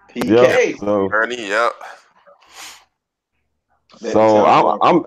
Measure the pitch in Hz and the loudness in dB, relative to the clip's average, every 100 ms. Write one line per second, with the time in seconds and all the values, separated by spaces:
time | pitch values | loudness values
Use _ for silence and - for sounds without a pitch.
0 | _ 120 - 113 127 254 214 - 104 104 | _ -8 0 4 4 2 -2 -4 -4 -2
1 | 98 104 113 123 101 107 117 - - - | -2 -2 -4 -6 -4 -2 -2 -4 -18 -20
2 | _ _ _ _ _ - - - _ _ | _ _ _ _ _ -20 -20 -20 _ _
3 | _ _ _ _ _ _ _ _ _ _ | _ _ _ _ _ _ _ _ _ _
4 | 110 107 110 107 82 139 - - 127 170 | -6 0 2 4 4 2 0 0 0 0